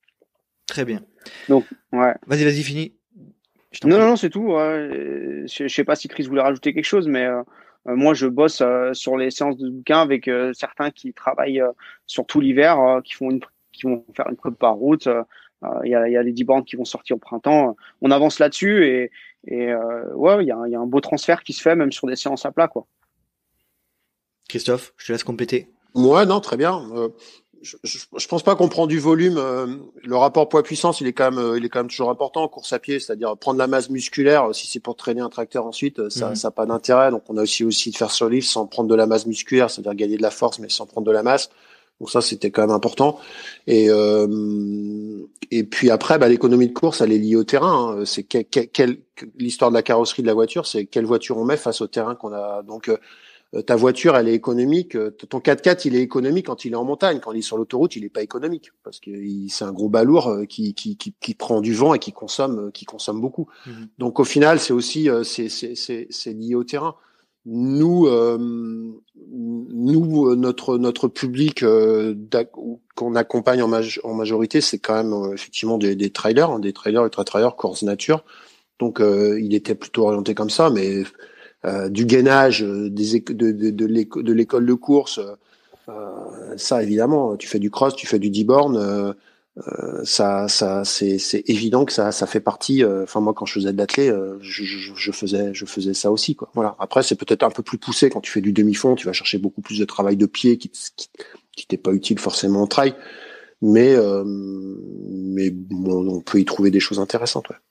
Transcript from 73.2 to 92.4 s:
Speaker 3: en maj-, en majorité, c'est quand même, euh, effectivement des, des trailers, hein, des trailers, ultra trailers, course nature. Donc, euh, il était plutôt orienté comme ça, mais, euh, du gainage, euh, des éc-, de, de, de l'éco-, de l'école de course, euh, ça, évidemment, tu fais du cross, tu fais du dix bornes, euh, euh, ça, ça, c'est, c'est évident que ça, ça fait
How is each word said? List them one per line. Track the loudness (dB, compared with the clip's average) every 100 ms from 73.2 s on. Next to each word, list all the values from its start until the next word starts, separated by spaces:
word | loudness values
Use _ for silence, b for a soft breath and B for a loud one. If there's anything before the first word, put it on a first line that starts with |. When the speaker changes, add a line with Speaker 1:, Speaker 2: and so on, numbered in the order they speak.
| 0 0 2 2
Speaker 3:
en | 2
maj-, | 0 -2 -6
en | -8
majorité, | -6 -2 0 0 0
c'est | 0 -2
quand | -2
même, | -2 0
euh, | -2 -4
effectivement | -8 -10 -6 -2 0
des, | 0
des | 0 -2
trailers, | -2 2 4 2
hein, | 0
des | -4
trailers, | -4 0 2
ultra | 2 -2
trailers, | -2 2 0
course | 0 -6 -4
nature. | -4 -2 0 -2 -4 b b b b -6
Donc, | -4 2
euh, | 2 4 2 0
il | 0
était | -2 -2
plutôt | -6 -4 0 0
orienté | 0 -2
comme | -4 -2
ça, | 2 2
mais, | 2 0 -2 -6 -12 B B B B -6
euh, | -4 -4
du | 0 4
gainage, | 6 8 8 6 4
euh, | -2 -4 -4
des | -2 0 0
éc-, | 0
de, | 0 0
de, | 2 -2
de | 0
l'éco-, | 0 0 -2 -2
de | 0
l'école | 2 2 2
de | 2
course, | 2 4 2 2 -6 -10 -14 b b b b -18
euh, | -14 -14 -14 -14 -16 -14 -6
ça, | -2 0
évidemment, | 2 2 2 2 0 -4
tu | -4
fais | -2
du | -2
cross, | 0 0
tu | 0 -2
fais | 0
du | 0
dix | 0
bornes, | 4 4 4 0
euh, | 0 -2 -4 -6 b b b -18 -12
euh, | -10 -10 -8
ça, | -2 0 0 0 0
ça, | 0 0 -2
c'est, | -4 -2 0 0
c'est | -2 -4 0
évident | -2 2 2
que | 2
ça, | 0 0
ça | -2 -2
fait | -2